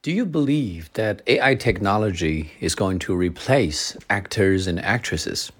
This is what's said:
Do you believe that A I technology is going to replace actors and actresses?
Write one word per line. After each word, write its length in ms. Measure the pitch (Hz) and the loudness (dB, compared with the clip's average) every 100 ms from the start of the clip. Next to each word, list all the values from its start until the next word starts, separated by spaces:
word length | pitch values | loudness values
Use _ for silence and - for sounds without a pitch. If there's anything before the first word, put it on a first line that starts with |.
| - | -2
Do 60 | |
you 120 | 185 | -2
believe 680 | 220 156 139 151 120 85 80 | 0 0 2 2 0 -6 -8
that 280 | - 107 104 - | -4 -2 -2 0
A 140 | 135 | 2
I 160 | 135 127 | 4 2
technology 960 | 117 92 98 104 107 85 80 78 78 - | 2 2 2 2 2 0 0 0 -4 -4
is 160 | 82 - | -4 0
going 240 | 98 92 | -2 -2
to 160 | - 92 | -2 0
replace 800 | 90 - - 139 90 73 - - - | 0 -2 2 2 2 -2 -6 -10 -4
actors 600 | 101 92 - 95 95 92 | -4 -4 2 4 4 0
and 100 | 82 | -2
actresses? 720 | - 117 - 85 - - - | -2 -2 -2 -4 -4 -6 -8